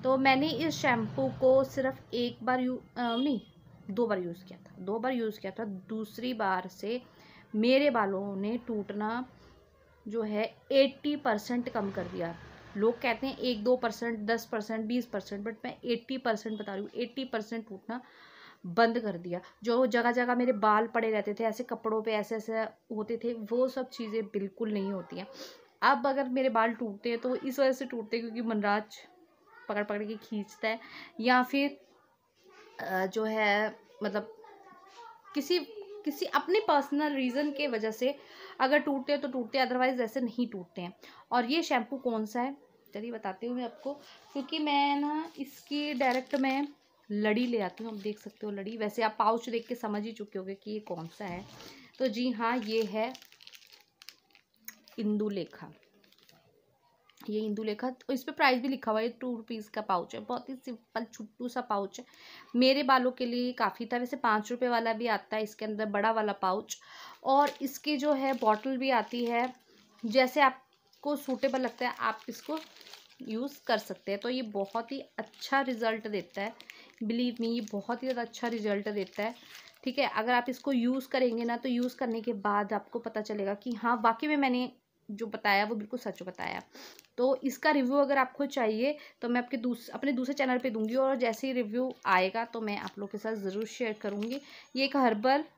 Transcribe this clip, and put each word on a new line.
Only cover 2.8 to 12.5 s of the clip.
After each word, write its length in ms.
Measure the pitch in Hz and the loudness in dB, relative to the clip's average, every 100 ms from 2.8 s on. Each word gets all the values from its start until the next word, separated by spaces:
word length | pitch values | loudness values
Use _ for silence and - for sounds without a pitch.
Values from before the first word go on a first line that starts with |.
| - - | -8 -4
अ, 180 | 240 233 | -2 0
नहीं, 260 | 277 233 - - - - - | 0 0 -4 -20 -20 -20 -8
दो 160 | 196 226 | 0 0
बार 120 | 196 | 0
यूज़ 260 | 175 170 - | -2 -8 -14
किया 140 | - | -20
था, 160 | - - | -20 -12
दो 200 | 185 220 | -4 -2
बार 120 | 247 | 0
यूज़ 280 | 254 220 214 | 0 -2 -4
किया 120 | 196 | -8
था। 140 | 190 233 | -6 -8
दूसरी 680 | 190 185 220 214 - 247 | -8 -8 -8 -8 -6 -6
बार 340 | 233 202 190 190 | -2 0 0 -2
से 340 | - 202 247 - - - - - 214 | -10 -6 -6 -8 -20 -20 -20 -6 2
मेरे 340 | 233 262 285 | 6 6 6
बालों 460 | 240 202 190 202 190 | 4 2 0 -4 -4
ने 220 | 202 240 | -4 -4
टूटना 680 | - 220 202 202 214 233 254 - - - _ _ _ _ - | -4 -6 -4 -4 -2 -4 -6 -14 -20 -20 _ _ _ _ -6
जो 140 | 226 | -4
है 340 | 214 208 226 - _ | -2 0 -2 -6 _
एटी 440 | 269 269 277 294 294 | 6 6 4 -4 0
परसेंट 540 | 262 208 - 247 240 | 0 0 0 -2 -2
कम 220 | 233 196 | -2 -2
कर 120 | 190 | -4
दिया। 320 | 175 180 170 170 - | -6 -4 -6 -6 -16